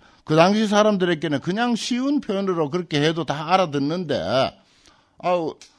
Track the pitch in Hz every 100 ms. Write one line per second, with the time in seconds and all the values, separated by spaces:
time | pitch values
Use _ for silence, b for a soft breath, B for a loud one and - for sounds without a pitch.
0 | b b - 156 180 208 214 208 214 202
1 | 180 165 165 139 165 202 240 233 - 240
2 | 269 285 - 196 196 170 151 175 170 147
3 | 151 165 151 147 156 190 175 143 139 175
4 | 160 113 82 127 113 - b b b b
5 | b b 175 180 156 - B